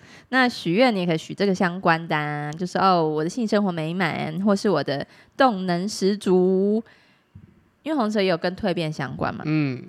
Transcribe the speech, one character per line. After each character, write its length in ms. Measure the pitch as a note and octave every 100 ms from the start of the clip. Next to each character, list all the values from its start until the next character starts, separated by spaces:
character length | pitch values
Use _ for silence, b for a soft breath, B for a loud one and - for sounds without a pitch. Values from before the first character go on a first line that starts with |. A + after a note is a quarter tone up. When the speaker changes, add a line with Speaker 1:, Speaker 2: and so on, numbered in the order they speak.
| b b b
Speaker 1:
那 180 | B3+ B3
许 240 | - E3+
愿 240 | F3+ B3+ G3
你 60 |
也 40 | F3
可 80 |
以 40 | D#3+
许 160 | -
这 120 | D3+ G3+
个 80 |
相 260 | F#3 F#3 F3+
关 260 | F3+ D#3+ E3+
的 80 | D#3
啊， 340 | D3 D3 D3
就 120 | D#3 F3+
是， 120 | F#3
哦， 280 | F#3+ F3 D#3
我 160 | D3+
的 80 | D#3+
性 160 | B3+ A3
生 160 | G#3
活 80 | G3+
美 240 | E3+ D#3
满， 460 | F3+ E3+ C3 D3+ E3 G#3
或 100 | G3+
是 140 | G#3+
我 120 | D#3
的 240 | C#3 C#3 - b b -
动 300 | C4+ G3 F#3
能 220 | F3 G3+
十 280 | - F#3+ G#3
足。 680 | G#3 F#3 F3+ F#3+ G3+ A3 - b b b b - - _ _ _
因 80 | C#4+
为 60 | D#4
红 120 | G#3+
蛇 120 | G#3+
也 60 | F#3+
有 100 | E3
跟 180 | F3+ F#3
蜕 180 | G3+
变 160 | F3 D#3
相 220 | D#3 C3 -
关 160 | -
嘛。 80 | - D3+
Speaker 2:
嗯。 380 | D#3 C#3+ B2+